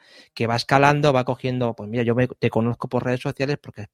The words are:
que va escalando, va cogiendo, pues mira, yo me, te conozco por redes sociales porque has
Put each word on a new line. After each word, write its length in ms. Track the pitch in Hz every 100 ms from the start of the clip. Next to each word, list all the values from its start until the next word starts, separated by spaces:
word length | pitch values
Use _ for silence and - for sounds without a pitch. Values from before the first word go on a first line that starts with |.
| _ - -
que 140 | - 113
va 80 | 117
escalando, 560 | - 139 143 147 147
va 120 | 127
cogiendo, 500 | 127 123 131 127 120
pues 140 | 107 104
mira, 140 | 123
yo 140 | 117 117
me, 100 | 127
te 240 | - 117
conozco 380 | 113 117 120 131
por 160 | 123
redes 160 | 123 127
sociales 380 | 143 135 139 143
porque 200 | 113 -
has 60 | 101